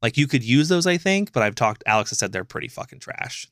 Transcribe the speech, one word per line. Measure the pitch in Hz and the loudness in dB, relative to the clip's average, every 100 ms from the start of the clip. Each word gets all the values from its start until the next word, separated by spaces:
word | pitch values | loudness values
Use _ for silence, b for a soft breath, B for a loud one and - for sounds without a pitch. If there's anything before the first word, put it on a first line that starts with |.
like, | 117 143 | -2 0
you | 143 | 2
could | 131 | 0
use | 113 131 156 | 2 2 4
those, | 180 180 | 2 2
I | 175 | 0
think. | 190 196 202 | 0 0 0
But | 123 | 0
I've | 104 104 | 0 2
talked, | 113 104 - | 0 0 0
Alex | 107 101 | 0 0
has | - | -4
said | 98 | -4
they're | 95 - | -6 -8
pretty | - - | -10 -12
fucking | - - - | -12 -16 -16
trash. | - - - - - | -14 -12 -10 -12 -12